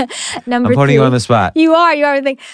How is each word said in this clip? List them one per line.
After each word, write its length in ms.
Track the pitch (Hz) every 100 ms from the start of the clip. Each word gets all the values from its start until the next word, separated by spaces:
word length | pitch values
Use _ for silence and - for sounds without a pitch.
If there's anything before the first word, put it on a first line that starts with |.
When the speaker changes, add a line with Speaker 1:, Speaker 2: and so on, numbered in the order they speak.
| 240
Speaker 1:
<laughs> 400 | - - - 240
number 220 | 247 240
Speaker 2:
I'm 60 | 240
putting 200 | 139 139
you 60 |
Speaker 1:
three. 40 | 131
Speaker 2:
on 60 |
the 80 | 123
spot. 340 | - 113 92 320
Speaker 1:
You 180 | 320 320
are, 180 | 349
you 100 | 302 285
are. 80 |
I 80 | 277
think, 180 | 269 269 -